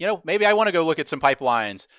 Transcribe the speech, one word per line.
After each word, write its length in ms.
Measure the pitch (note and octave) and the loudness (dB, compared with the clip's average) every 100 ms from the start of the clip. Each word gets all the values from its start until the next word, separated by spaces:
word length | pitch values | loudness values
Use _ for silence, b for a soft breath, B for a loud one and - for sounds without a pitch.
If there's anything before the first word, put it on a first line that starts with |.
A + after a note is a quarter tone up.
you 60 | E3+ | -6
know, 140 | G3 | -6
maybe 200 | D#3+ G3+ | -4 0
I 100 | G#3 | 2
wanna 180 | G#3 G#3+ | 4 2
go 120 | F3 | 2
look 140 | E3 D#3+ | 0 -2
at 80 | D3 | -4
some 140 | C#3+ | 0
pipelines 640 | C#3+ C3+ B2+ A#2+ G#2 G2 - | 0 2 0 0 -2 -8 -16